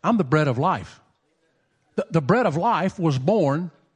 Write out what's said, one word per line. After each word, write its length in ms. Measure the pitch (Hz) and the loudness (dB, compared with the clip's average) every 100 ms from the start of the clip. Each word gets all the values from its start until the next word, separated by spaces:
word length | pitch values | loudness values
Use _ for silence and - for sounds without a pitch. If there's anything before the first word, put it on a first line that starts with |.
"I'm 140 | 180 226 | 0 0
the 80 | |
bread 240 | 143 151 151 | 2 2 2
of 80 | 120 | 0
life." 440 | 165 - 80 - _ _ _ _ _ _ _ _ _ - | -2 -2 -8 -20 _ _ _ _ _ _ _ _ _ -8
The, 100 | - | -2
the 120 | 165 | -2
bread 240 | 131 220 220 | 2 2 2
of 100 | 147 | 0
life 420 | 214 190 185 - | 0 0 -2 -2
was 200 | 165 131 | -2 0
born 520 | 131 214 147 147 175 _ _ | 0 2 2 0 -4 _ _